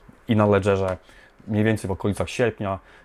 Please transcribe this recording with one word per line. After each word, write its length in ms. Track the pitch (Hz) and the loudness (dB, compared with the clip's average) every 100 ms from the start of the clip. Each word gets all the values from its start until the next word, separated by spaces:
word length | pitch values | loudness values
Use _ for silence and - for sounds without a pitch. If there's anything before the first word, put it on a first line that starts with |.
| - - - | -20 -18 -2
i 80 | 107 | 2
na 100 | 104 | 4
Ledgerze 500 | 101 101 95 95 90 - - - _ - | 4 4 2 0 -4 -10 -20 -20 _ -6
mniej 160 | 107 | 0
więcej 240 | 110 104 95 | 0 0 -2
w 20 | |
okolicach 400 | 92 104 92 92 | -4 -4 -2 -6
sierpnia. 480 | - 117 - 101 95 _ - | -2 -2 -2 -6 -6 _ -20